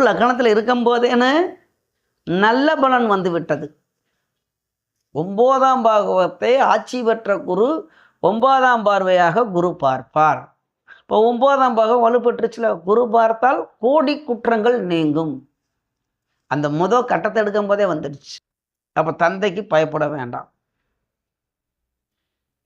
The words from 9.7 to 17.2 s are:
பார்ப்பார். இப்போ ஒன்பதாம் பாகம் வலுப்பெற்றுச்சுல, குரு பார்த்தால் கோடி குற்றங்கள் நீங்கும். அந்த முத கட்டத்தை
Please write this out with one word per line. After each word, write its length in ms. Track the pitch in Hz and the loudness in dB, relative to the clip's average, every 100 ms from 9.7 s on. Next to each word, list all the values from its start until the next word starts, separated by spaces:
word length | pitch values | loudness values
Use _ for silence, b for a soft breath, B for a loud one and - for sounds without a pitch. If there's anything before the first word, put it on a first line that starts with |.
| 170 | 0
பார்ப்பார். 680 | 135 131 - 151 156 131 - _ _ _ _ B | -2 -2 -4 0 2 0 -6 _ _ _ _ B
இப்போ 160 | - 202 226 | -4 0 2
ஒன்பதாம் 480 | 240 277 277 262 226 | 2 2 2 2 0
பாகம் 280 | 220 247 233 | 0 2 2
வலுப்பெற்றுச்சுல, 600 | 240 240 202 226 233 226 185 | 2 0 -2 -4 -4 -4 -4
குரு 220 | 175 226 240 | -2 0 2
பார்த்தால் 500 | 226 226 226 254 330 - _ | 2 2 0 0 -2 -6 _
கோடி 340 | 233 302 277 285 | 0 2 0 -2
குற்றங்கள் 540 | - 226 226 226 214 247 180 | -6 -6 -2 0 0 0 0
நீங்கும். 420 | 165 156 147 160 131 - _ _ _ _ _ _ _ _ _ - | -2 0 -2 -4 -8 -14 _ _ _ _ _ _ _ _ _ -8
அந்த 180 | 143 147 | -4 -2
முத 240 | 151 185 240 240 | -2 0 0 0
கட்டத்தை 340 | 180 | -2